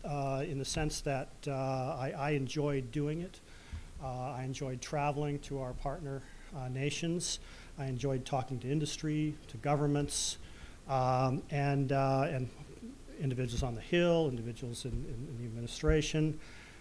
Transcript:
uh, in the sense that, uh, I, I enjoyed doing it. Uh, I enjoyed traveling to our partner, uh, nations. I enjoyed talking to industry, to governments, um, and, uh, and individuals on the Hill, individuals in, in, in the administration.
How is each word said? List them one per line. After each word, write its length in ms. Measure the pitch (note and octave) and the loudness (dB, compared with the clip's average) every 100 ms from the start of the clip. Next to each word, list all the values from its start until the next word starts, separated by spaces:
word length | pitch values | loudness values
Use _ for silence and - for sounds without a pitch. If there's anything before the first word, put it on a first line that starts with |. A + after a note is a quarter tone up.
uh, 400 | D#3 C#3+ C#3 C3+ E3 | -4 -2 0 0 -2
in 140 | C3+ | -2
the 60 | C3 | -2
sense 340 | E3 D3+ - | 0 0 0
that, 280 | D3 C3+ D3 - D3 | 0 -2 -2 -6 -4
uh, 40 | |
I, 600 | C3+ C3+ C3 B2+ B2 C3+ - | 0 0 0 -2 -2 -2 0
I 140 | C#3+ | 2
enjoyed 600 | C#3+ B2+ D3+ C#3+ C#3 A#2 | 2 2 0 2 2 0
doing 300 | D3+ D3 D#3+ | 0 0 0
it. 180 | F#3 - - - - - - - | -4 -10 -18 -18 -10 -10 -10 -8
Uh, 300 | C3 B2+ B2+ | -6 -4 -4
I 100 | B2+ | -4
enjoyed 380 | C3 B2+ C3+ B2+ | -4 -2 -4 -4
traveling 580 | - D3+ D3 C#3+ D3 C#3+ | -2 2 2 2 0 -2
to 200 | - C#3 | -2 -4
our 120 | B2+ | -4
partner, 480 | B2 C#3 E3+ C#3 C3+ - - - C#3+ | -4 -4 -2 -4 -6 -8 -14 -10 -6
uh, 120 | B2+ | -4
nations. 720 | B2+ C#3+ - E3 F3 - - - - - - | 0 0 0 0 0 -2 -4 -8 -14 -12 -6
I 60 | C3+ | -4
enjoyed 400 | B2 C#3 C3 - | 0 0 0 0
talking 340 | C3 B2+ B2 | 0 0 -2
to 100 | B2 | 0
industry, 640 | D3+ D3 - D#3 D3+ D3+ D3+ - | 0 0 -2 0 2 0 -2 -8
to 100 | A2+ | -2
governments, 800 | C#3+ D3 D3 C#3+ C#3+ - - - - - - - - | 2 4 6 4 2 0 -2 -4 -8 -12 -14 -10 0
um, 520 | C3 B2+ B2+ C3 C#3+ - | 4 6 6 4 2 0
and, 440 | C#3+ C#3+ C#3 C3 | 2 4 4 4
uh, 340 | C3+ C3+ C3+ D#3 | 4 6 4 4
and 200 | C3 A#2+ - - - A#3 - - - | 0 -2 -6 -14 -14 -14 -14 -12 -2
individuals 420 | C#3 B2 A#2+ A#2+ | 0 0 0 0
on 100 | B2+ | 0
the 80 | A2+ | -2
Hill, 460 | - F3 F3 E3 D3+ | 2 6 8 6 4
individuals 560 | A#2+ A2+ A2 A#2+ A#2+ | 2 -4 -4 -6 -4
in, 80 | B2 | -2
in, 360 | A#2 - A#2 D#3 | -2 -2 -4 -6
in 80 | A#2 | -6
the 60 | A#2+ | -6
administration. 920 | A#2 A#2 - D3+ D#3 D3 D#3 D#3 - - - - - | -4 -6 2 6 6 6 4 2 2 -8 -14 -16 -16